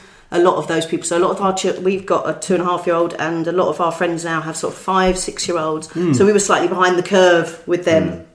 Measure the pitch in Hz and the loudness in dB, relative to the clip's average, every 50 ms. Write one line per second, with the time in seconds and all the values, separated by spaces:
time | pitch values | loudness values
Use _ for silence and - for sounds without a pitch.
0 | - - - - - - - 175 175 185 - - 151 - 165 160 160 - 180 160 | -20 -20 -20 -20 -16 -6 0 2 4 4 2 2 -2 -2 -2 -2 -2 -2 -4 -4
1 | - - 175 170 185 160 185 190 202 190 185 190 - 185 - - 180 190 196 185 | -4 -2 0 0 2 0 0 0 0 -2 -2 0 -2 -4 -2 -2 -2 -2 -2 -2
2 | 190 - 180 - - 151 156 151 - - 190 170 175 175 180 165 170 180 170 170 | -2 -2 -2 -2 0 -4 -6 -6 -4 -2 -2 0 0 -2 -2 -2 -2 0 0 0
3 | 170 170 - - 151 160 170 165 160 170 170 180 180 - 156 - 175 165 160 - | 0 -2 -2 -6 -6 -4 -4 -4 -4 -2 0 0 0 0 0 0 -2 -2 -2 -2
4 | 180 170 170 160 165 170 165 156 151 160 160 - - 95 - - - - 190 185 | -2 -2 -2 -4 -4 -4 -4 -4 -4 -6 -8 -6 -6 -8 -8 -8 -6 -2 0 2
5 | 185 185 185 185 - - - - - - 175 165 156 156 156 156 165 - - 165 | 2 2 2 0 -4 -8 -8 -8 -6 -4 -2 -2 -2 -2 -4 -6 -8 -8 -6 -2
6 | 180 170 139 123 196 202 208 196 196 - 185 143 - 175 185 180 185 180 180 175 | 0 2 4 4 6 6 4 4 2 2 2 2 2 0 2 2 2 2 2 2
7 | 175 - 202 190 185 180 175 170 160 - - - - - 175 175 - 175 160 160 | 0 2 4 6 6 6 6 4 2 0 -6 -12 -4 -2 -2 0 2 2 2 4
8 | 180 170 - - - - | 2 0 -4 -8 -14 -18